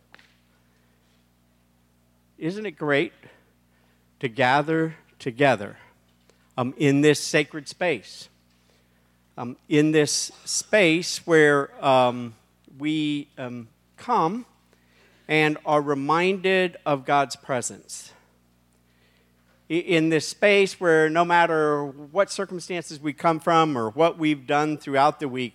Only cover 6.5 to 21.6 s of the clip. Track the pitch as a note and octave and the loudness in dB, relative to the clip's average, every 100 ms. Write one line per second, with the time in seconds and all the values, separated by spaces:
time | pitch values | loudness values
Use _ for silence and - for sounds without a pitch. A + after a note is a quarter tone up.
6.5 | - B2+ - D3 C#3 D3+ C#3+ - D#3 D3 | -6 -6 0 2 4 4 2 0 -2 -2
7.5 | D#3+ C3 - F3+ A#2 - - - _ _ | -8 -16 -6 -4 -4 -8 -20 -20 _ _
8.5 | _ _ _ _ _ _ _ _ - A#2+ | _ _ _ _ _ _ _ _ -14 -14
9.5 | C3+ - D3+ D#3 D#3 C#3+ - - - - | -12 0 2 4 2 2 -2 -6 -12 -8
10.5 | - - G#3+ E3+ E3 E3+ - - D#3+ D3 | -8 0 2 4 2 -2 -8 2 6 6
11.5 | C#3+ C#3 - C#3+ C3 B2 B2 A#2+ A2+ _ | 4 -2 -4 2 4 4 0 -10 -14 _
12.5 | _ _ C3 D3+ D#3 D3+ D3 C#3+ - B2 | _ _ -10 -6 -4 -4 -6 -10 -14 -12
13.5 | B2 A#2 _ _ _ - A3 E3 A#3 - | -12 -18 _ _ _ -2 0 0 -4 -12
14.5 | _ _ _ _ _ _ _ - D#3 D3+ | _ _ _ _ _ _ _ -2 0 0
15.5 | D3+ - D3+ C#3+ C#3 C#3 E3 F3+ G3 F#3+ | -2 0 0 0 -4 0 0 0 0 0
16.5 | F#3+ F#3 - D#3 C#3 C3 C#3+ C3+ - - | 0 0 -4 -4 -4 0 0 0 -6 -6
17.5 | B2+ A2 F#2+ - - - _ _ _ _ | -6 -6 -12 -18 -20 -20 _ _ _ _
18.5 | _ _ _ _ _ _ _ _ _ _ | _ _ _ _ _ _ _ _ _ _
19.5 | _ - E3 F3 E3 D#3+ D#3 - - G#3 | _ -6 -4 0 0 2 0 -2 0 2
20.5 | G3+ F#3+ - F3+ D#3+ D#3 E3 F3 E3+ E3+ | 4 2 0 2 4 4 2 2 4 4
21.5 | D#3+ | 2